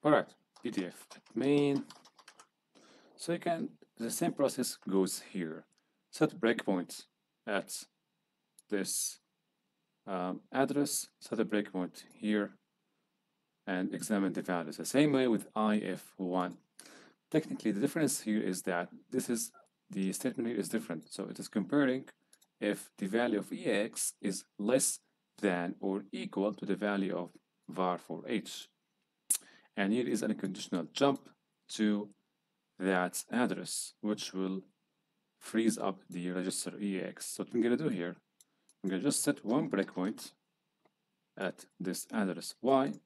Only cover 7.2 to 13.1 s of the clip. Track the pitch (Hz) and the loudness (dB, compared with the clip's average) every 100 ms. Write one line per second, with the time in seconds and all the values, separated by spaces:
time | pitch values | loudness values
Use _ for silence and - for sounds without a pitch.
7.2 | _ _ - 101 - - - _ _ _ | _ _ -2 -2 -2 -10 -12 _ _ _
8.2 | _ _ _ _ _ 104 90 - - - | _ _ _ _ _ -2 -2 -2 -4 -8
9.2 | _ _ _ _ _ _ _ _ - 95 | _ _ _ _ _ _ _ _ -8 -4
10.2 | 90 90 - 131 139 139 143 - - _ | -2 -4 -4 0 2 2 0 -2 -6 _
11.2 | - 110 101 104 104 92 87 - - - | -8 -2 0 0 0 -4 -4 -8 -20 -8
12.2 | 107 107 101 - _ _ _ _ _ | 0 0 0 -6 _ _ _ _ _